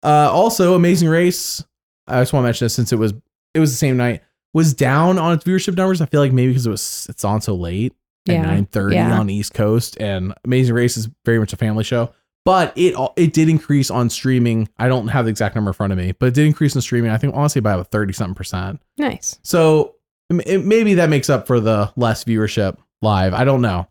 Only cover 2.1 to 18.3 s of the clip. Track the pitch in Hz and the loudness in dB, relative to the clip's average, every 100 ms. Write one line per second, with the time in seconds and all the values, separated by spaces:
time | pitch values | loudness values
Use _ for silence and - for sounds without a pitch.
2.1 | 127 123 143 123 113 120 - 113 117 110 | 0 0 2 0 0 -2 -2 -2 0 0
3.1 | 107 _ _ _ 160 156 123 143 127 123 | -4 _ _ _ 0 0 2 0 0 -2
4.1 | 143 _ _ _ 160 160 135 131 139 170 | -4 _ _ _ 0 2 2 0 2 2
5.1 | 185 165 170 - 185 196 180 190 180 160 | 2 0 0 0 -2 0 -2 0 0 0
6.1 | 151 143 127 127 127 117 98 - - - | 2 2 2 2 0 -2 -4 -8 -12 -14
7.1 | - 101 107 - 92 85 92 120 _ _ | -6 -2 -2 -2 -6 -4 -4 -6 _ _
8.1 | _ - 170 160 101 101 107 98 - 113 | _ -2 0 0 -2 -2 -2 0 2 2
9.1 | 110 107 101 101 - 107 113 - - 107 | 0 0 -4 -6 -2 0 0 -2 -8 -6
10.1 | 98 92 - - 127 127 117 120 120 110 | -4 -6 -8 -2 0 2 2 0 -2 -8
11.1 | - - 117 107 - 113 107 107 123 117 | -6 -2 0 0 -2 -2 -2 -2 -2 -4
12.1 | _ _ _ - 185 165 - 175 - 131 | _ _ _ 0 2 0 2 0 0 -6
13.1 | - 165 - 160 160 - 143 135 123 120 | 0 0 2 2 2 2 0 0 0 -2
14.1 | - 131 127 120 113 107 - 123 127 110 | -2 -2 0 0 0 -4 -2 0 0 0
15.1 | 131 113 104 104 110 104 92 101 92 90 | -2 -2 -2 -2 -2 -4 -2 -2 -2 -4
16.1 | 92 127 127 151 147 147 139 - 120 117 | -2 0 2 2 2 0 -2 -2 -2 0
17.1 | 110 139 135 147 139 107 95 90 107 104 | 0 -2 -2 -2 0 0 -2 -2 -4 -4
18.1 | 90 101 | -4 -8